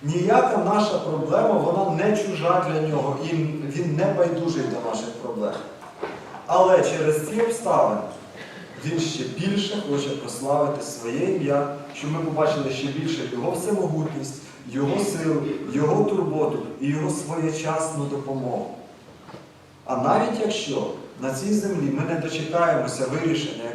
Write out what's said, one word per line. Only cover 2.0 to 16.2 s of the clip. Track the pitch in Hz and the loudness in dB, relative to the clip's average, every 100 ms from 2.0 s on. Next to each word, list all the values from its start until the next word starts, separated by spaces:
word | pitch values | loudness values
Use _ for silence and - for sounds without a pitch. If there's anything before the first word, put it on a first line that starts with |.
не | 208 208 | 2 2
чужа | 196 156 170 180 156 | 0 0 4 4 4
для | 156 | 0
Нього, | 151 143 139 139 | 0 0 0 -2
і | 160 160 147 - 143 | -2 0 0 -2 -6
Він | 170 160 147 | -2 -2 2
не | 196 | 2
байдужий | 180 170 165 165 139 | 4 2 2 0 0
до | 113 - 113 | -2 -4 -4
наших | 110 117 | -4 -6
проблем. | - 107 107 104 - - - - - - - - - - | -8 -8 -4 -4 -4 -10 -16 -16 -10 -10 -10 -14 -12 2
Але | 175 185 185 | 6 8 8
через | - 156 156 151 151 | 6 2 2 2 0
ці | - | 0
обставини | - - 190 160 - 208 - - - - - - - - 139 | 0 0 2 4 4 2 -4 -10 -16 -16 -16 -16 -16 -8 -2
Він | 165 | 0
ще | 143 131 | 0 -2
більше | 127 - 190 202 - - 143 | -6 -2 0 0 0 -4 -2
хоче | 143 135 | -2 -2
прославити | - 123 - 135 147 143 - | -4 -6 -6 0 2 2 0
своє | - - 117 131 185 190 | -6 -8 -4 -2 0 0
ім'я, | 143 143 139 - - - | 2 2 0 -4 -10 -8
щоб | 147 | -4
ми | 165 | -2
побачили | 160 147 151 143 135 | -2 2 2 2 0
ще | 131 139 | -2 -4
більше | 143 160 165 120 | -4 -2 -4 -4
Його | 123 120 | -4 -2
всемогутність, | 165 202 202 170 156 156 143 135 - - - 127 | -2 0 0 0 0 -2 -4 -8 -10 -16 -18 -8
Його | 127 143 196 | -2 0 0
силу, | 202 165 160 143 - - - | 0 -2 0 0 0 -4 -4
Його | 139 151 202 | 0 2 4
турботу | 208 196 | 4 2